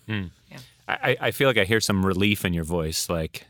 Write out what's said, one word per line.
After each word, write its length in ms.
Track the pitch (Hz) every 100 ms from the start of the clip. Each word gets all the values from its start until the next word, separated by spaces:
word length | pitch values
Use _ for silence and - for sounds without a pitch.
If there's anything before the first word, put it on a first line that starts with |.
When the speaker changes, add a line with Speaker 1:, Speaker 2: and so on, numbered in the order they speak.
| -
Speaker 1:
Mm. 220 | 104 90 - _
Speaker 2:
Yeah. 60 | 143 127 _ -
Speaker 1:
I, 60 |
I, 240 | - 131 123
I 100 | 127
feel 160 | - 139
like 80 | 110
I 60 |
hear 160 | 95 110
some 260 | - 98 95
relief 400 | 92 104 104 95
in 80 |
your 100 | 85
voice. 460 | 78 87 80 - -
Like 380 | 85 78 -